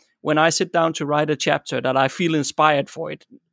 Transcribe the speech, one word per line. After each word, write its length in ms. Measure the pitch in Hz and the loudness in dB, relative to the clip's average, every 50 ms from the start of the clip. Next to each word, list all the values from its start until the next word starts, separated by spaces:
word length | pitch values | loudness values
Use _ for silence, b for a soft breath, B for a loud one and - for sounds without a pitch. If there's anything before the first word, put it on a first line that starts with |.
| _ _ _ _ | _ _ _ _
when 180 | - 151 151 156 | -4 0 2 4
I 120 | 160 165 | 4 4
sit 240 | 160 - 180 - - | 2 0 -2 -2 0
down 180 | 170 165 165 156 | 0 0 0 0
to 120 | - 151 | -4 -4
write 240 | 143 147 147 156 151 | -2 0 0 0 0
a 80 | 151 - | -2 -2
chapter 420 | - 156 147 147 - - - 127 | 0 0 0 0 -2 -4 -6 -4
that 160 | 120 131 131 | -2 0 2
I 140 | 135 135 135 | 2 0 0
feel 260 | - - 180 165 160 | 0 -2 -2 0 0
inspired 540 | 151 135 - - - 151 151 151 139 - - | 0 -2 -2 0 2 2 4 4 2 0 -4
for 200 | - 156 - 139 | -8 -10 -10 -10
it. 160 | 151 - _ _ - - _ _ | -10 -12 _ _ -20 -20 _ _